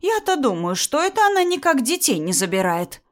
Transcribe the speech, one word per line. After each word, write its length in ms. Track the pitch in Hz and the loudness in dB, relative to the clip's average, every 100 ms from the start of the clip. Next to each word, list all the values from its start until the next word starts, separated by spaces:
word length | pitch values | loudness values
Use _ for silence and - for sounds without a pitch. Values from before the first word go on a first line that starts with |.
Я-то 340 | 359 440 415 370 | 0 -2 0 0
думаю, 380 | 262 180 175 180 | 0 0 -2 -2
что 260 | - 294 | -2 0
это 240 | 359 381 415 | 0 2 2
она 180 | 403 | 4
никак 380 | 359 359 349 302 | 2 0 0 0
детей 380 | 240 359 - 190 | 0 -2 0 0
не 140 | 156 | 0
забирает! 680 | 180 190 190 185 170 175 - _ | -2 0 0 0 0 -4 -10 _